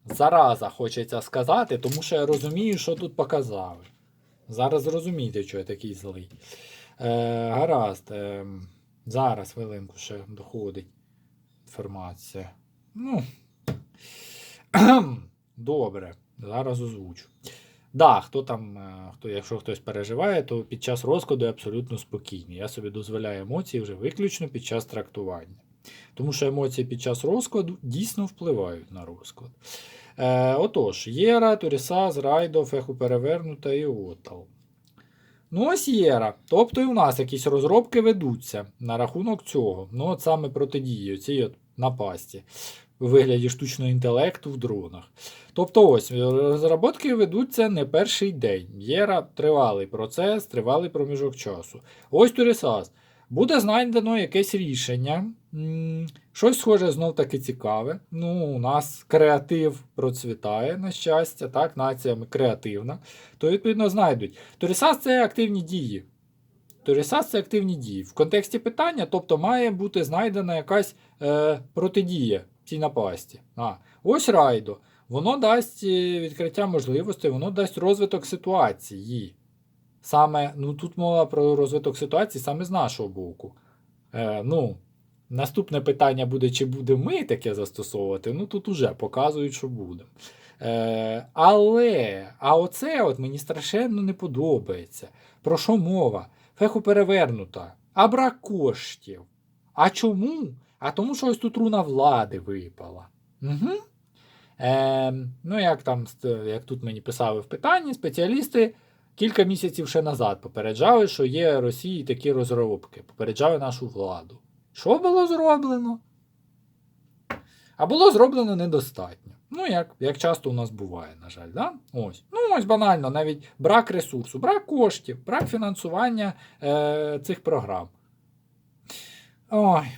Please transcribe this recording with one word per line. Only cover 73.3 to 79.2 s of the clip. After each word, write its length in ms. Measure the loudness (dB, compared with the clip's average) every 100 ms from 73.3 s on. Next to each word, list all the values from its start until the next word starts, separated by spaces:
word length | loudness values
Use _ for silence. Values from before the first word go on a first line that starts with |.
| -20 _ -8
А, 160 | -8 -8 _ _
ось 260 | 0 2 4
Райдо. 500 | 6 6 4 -2 -12 _ _ -8
Воно 280 | -4 0 2
дасть, 480 | 4 4 0 -4
е, 360 | -2 0 0 -2
відкриття 460 | -6 -6 -6 -2 -2
можливостей, 640 | 0 0 -2 -2 -2 -2
воно 200 | -2 -4
дасть 280 | -2 -2 0
розвиток 480 | 2 2 0 -2 -6
ситуації. 1080 | -8 0 2 2 0 -12 -14 -8 -8